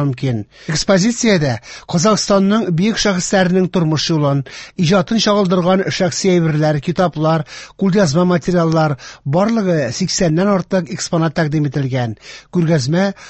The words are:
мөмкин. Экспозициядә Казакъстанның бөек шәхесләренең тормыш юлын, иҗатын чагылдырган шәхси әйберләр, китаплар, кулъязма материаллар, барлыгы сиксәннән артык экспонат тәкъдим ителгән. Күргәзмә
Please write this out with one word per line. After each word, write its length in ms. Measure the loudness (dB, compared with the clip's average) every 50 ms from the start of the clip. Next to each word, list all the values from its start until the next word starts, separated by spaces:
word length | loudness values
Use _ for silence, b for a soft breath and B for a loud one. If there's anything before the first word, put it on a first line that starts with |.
| 0
мөмкин. 400 | -2 -2 -2 -2 -2 -2 -4 -6 _ B B B B
Экспозициядә 920 | -6 -4 0 2 2 2 4 2 0 0 0 2 2 2 2 0 -2 -4 B B B B B B
Казакъстанның 800 | -2 0 2 2 2 2 2 2 2 2 4 2 2 0 0 0
бөек 300 | 0 0 0 0 0 0
шәхесләренең 680 | 0 0 0 -2 -2 0 0 2 2 2 2 2 0 0 0
тормыш 380 | 0 0 0 0 -2 -2 0
юлын, 320 | 0 0 2 0 0 0 -4 B B B B B B -2
иҗатын 400 | 0 2 2 2 2 0 0 0
чагылдырган 640 | 2 2 2 2 2 2 2 0 2 2 2 2 0 -2
шәхси 400 | -2 -2 -2 -2 -2 0 0 2 2
әйберләр, 420 | 2 2 2 0 0 0 0 0 -2
китаплар, 680 | -2 -4 -2 0 0 -2 0 0 0 0 0 0 -2 B B B B B B
кулъязма 540 | B -2 0 2 2 2 2 2 2 2 2 2
материаллар, 640 | 0 0 0 0 0 2 2 2 2 0 0 -2 B B B B B B
барлыгы 640 | -2 0 0 2 2 0 0 0 0 0 0 -2 -2 -4 -4
сиксәннән 540 | -4 -4 -2 0 0 0 2 2 2 2 0
артык 380 | 0 -2 -2 -2 -2 -2 -4 -8
экспонат 400 | -10 -8 -4 -2 0 0 0 0 -2
тәкъдим 260 | -2 0 0 0 -2 -2
ителгән. 420 | -2 -2 -4 -2 -2 -2 -4 -4 -6 -10 B B B B B B -2
Күргәзмә 640 | -2 0 2 0 0 0 0 0 0 0 0 -2 B B B